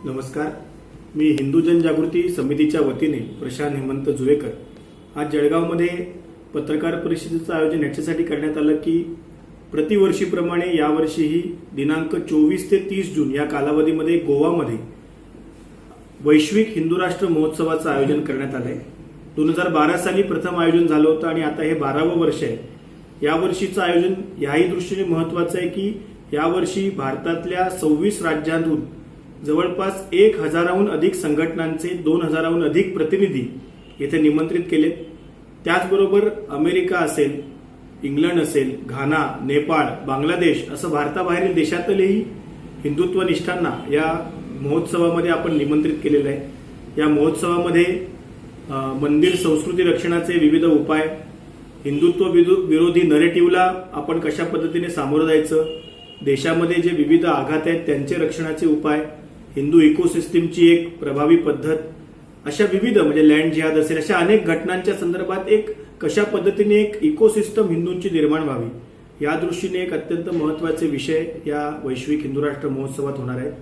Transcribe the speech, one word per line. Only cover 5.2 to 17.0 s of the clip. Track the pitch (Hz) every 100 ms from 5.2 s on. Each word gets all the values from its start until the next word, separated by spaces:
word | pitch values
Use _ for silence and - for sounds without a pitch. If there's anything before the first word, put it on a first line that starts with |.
| 147
जळगावमध्ये | 151 147 165 175 170 175 175 180 - - - -
पत्रकार | 151 147 151 165
परिषदेचं | 165 156 165 - 165 165
आयोजन | 165 156 156
याच्यासाठी | 147 - 160 160
करण्यात | 165 151 156 151
आलं | 151 151
की | 170 165 170 - - - - - -
प्रतिवर्षीप्रमाणे | 151 151 208 190 165 180 180 170 170 180 165
यावर्षीही | 151 156 156 165 151 165 170 - - 139
दिनांक | 139 160 156 -
चोवीस | - 151 151 - -
ते | 196
तीस | - 196 165
जून | 147 131
या | 139
कालावधीमध्ये | 147 151 143 151 156 160 156 170
गोवामध्ये | 147 143 160 170 131 113 - - - - - - - - - - - - - -
वैश्विक | 139 151 151 202 214
हिंदू | 170 160 180